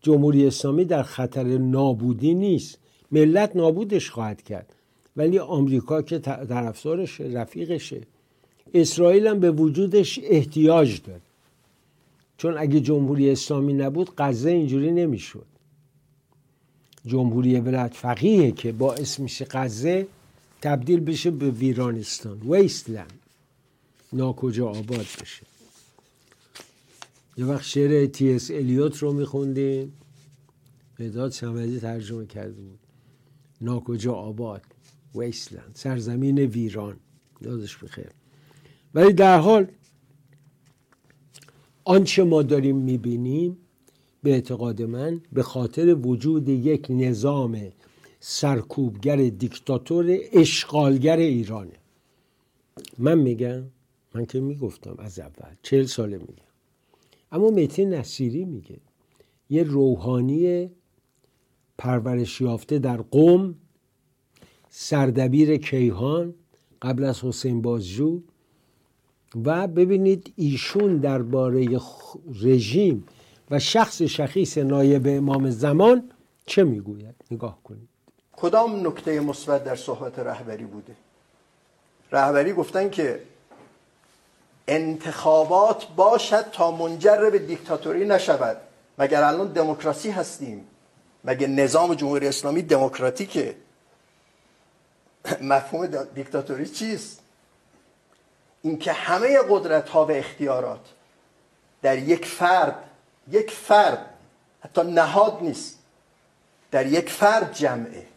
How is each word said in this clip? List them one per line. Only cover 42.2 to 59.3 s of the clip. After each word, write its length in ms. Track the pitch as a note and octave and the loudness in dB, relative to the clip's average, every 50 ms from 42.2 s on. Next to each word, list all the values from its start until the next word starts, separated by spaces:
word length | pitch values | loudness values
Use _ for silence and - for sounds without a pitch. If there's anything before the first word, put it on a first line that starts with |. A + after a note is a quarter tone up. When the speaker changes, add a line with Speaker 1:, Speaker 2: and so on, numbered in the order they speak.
| F#3+ | 4
Speaker 1:
ما 180 | E3+ E3 D#3 | 6 6 4
داریم 340 | D3 B2 D3 C#3+ C3+ C#3 C3+ | 4 4 2 2 2 2 2
می‌بینیم 800 | C3+ C3 C3 B2+ A#2+ G#2+ A#2+ A#2+ A#2 A#2+ B2+ C3+ D#3 F3 F3 F3+ - _ _ _ _ _ _ _ _ _ _ _ _ | 2 0 0 -2 -2 -2 -4 -4 -4 -4 -2 -2 -2 -2 -2 -4 -8 _ _ _ _ _ _ _ _ _ _ _ _
به 80 | - C#3+ | 0 2
اعتقاد 520 | C#3 B2+ A#2+ - B2+ G#2 A#2+ A#2+ A2 G2+ | 2 2 0 -4 -8 -6 -6 -6 -6 -6
من 380 | A#2 A2+ A2+ B2 C#3 D#3+ E3+ E3+ E3 _ | -6 -8 -6 -6 -6 -6 -8 -8 -12 _
به 100 | - C3 | -2 -2
خاطر 520 | B2 - - B2+ A#2+ A2 - - E3 F3 F3 | -2 -2 -4 -6 -6 -4 -2 2 4 4 4
وجود 540 | D3 B2 B2 B2+ A2+ G#2+ D#3 D#3+ D#3 C3+ C3+ | 4 2 -2 -2 0 0 0 0 0 0 0
یک 380 | C3+ B2+ A#2+ D3+ D3+ C#3+ D3 - | -2 0 2 0 0 0 -2 -2
نظام 800 | B2+ B2 B2+ B2+ B2 G#2 G#2+ C#3+ C#3+ C#3 C3 A#2 A2+ G#2+ G2+ F#2+ - _ _ _ _ _ _ - _ _ | -2 0 0 0 -2 0 0 -2 0 0 -2 -4 -6 -8 -10 -14 -16 _ _ _ _ _ _ -20 _ _
سرکوبگر 960 | - - - - - C#3+ C3+ A#2 G#2+ - - - C3+ A#2+ G#2 G2+ G#2 C#3 C#3+ | -16 -12 -8 -4 -2 0 0 -2 -4 -6 -6 -4 -4 -4 -6 -4 -2 -2 0
دیکتاتور 1000 | C#3 C3+ B2 G#2+ F#2+ A#2+ A#2 - - _ - C3+ B2 - - E3 F3 E3+ F3 F3+ F#3+ - - | 2 0 0 -2 -4 -8 -8 -8 -10 _ -4 -4 -4 -4 -2 -2 0 2 2 0 -2 -2 4
اشغالگر 840 | - F#3 D#3+ D#3 - - - - - D3 D3 C#3 C3+ C3 B2 D#3 E3 | 6 6 6 6 2 -4 -6 -2 0 2 4 4 4 4 4 2 4
ایرانه. 600 | E3 E3 D#3+ C3+ A#2+ A2+ G2 A2 G#2+ F#2+ E2+ - _ _ _ _ _ _ _ _ _ _ _ _ _ _ _ _ _ _ _ _ - - - - - | 4 2 2 2 0 -2 -4 -8 -10 -10 -14 -20 _ _ _ _ _ _ _ _ _ _ _ _ _ _ _ _ _ _ _ _ -20 -20 -20 -10 -2
من 200 | A#2+ D3 E3+ E3 | 0 2 2 2
می‌گم، 440 | C#3 B2+ A#2+ A2 B2 A#2+ B2 B2+ C3 C3 _ _ _ _ _ _ _ _ _ | 2 0 0 -2 -4 -6 -6 -8 -12 -16 _ _ _ _ _ _ _ _ _
من 120 | A#2 A#2+ | -10 -8
که 140 | A2 - C3 | -6 -6 -6
می‌گفتم 540 | C3 C#3 C#3+ C#3+ C3+ G2+ F2+ _ - G2+ F2+ F2 | -6 -6 -6 -8 -8 -10 -10 _ -18 -18 -18 -16
از 200 | G2+ G#2+ F2+ F#2 | -16 -18 -16 -16
اول، 360 | D#2+ C#2+ D#2 - - - E2 _ | -18 -18 -20 -20 -20 -20 -20 _
چهل 220 | _ - C#3 C3+ C3+ | _ 2 2 2 2
ساله 340 | B2+ - - A2+ G#2 G2+ F2+ | 2 -4 -6 -6 -6 -8 -10
می‌گم، 240 | D#2 - - _ _ _ _ _ _ _ _ _ _ _ _ _ _ _ _ _ _ _ | -14 -18 -20 _ _ _ _ _ _ _ _ _ _ _ _ _ _ _ _ _ _ _
اما 180 | - E3 G#3 A3 | -2 2 2 4
مهدی 340 | A3 G3 D#3 C#3 - - G3 | 4 4 2 2 0 0 0
نصیری 600 | G3 F#3 D3 A#2 - - - C3+ A#2+ A2+ D#3 F#3+ | 0 0 -4 -6 -8 -6 -4 -4 -4 -4 -6 -8
میگه، 320 | F#3 D3+ G#2 - _ - - _ _ _ _ _ _ _ _ _ _ | -8 -10 -12 -14 _ -20 -20 _ _ _ _ _ _ _ _ _ _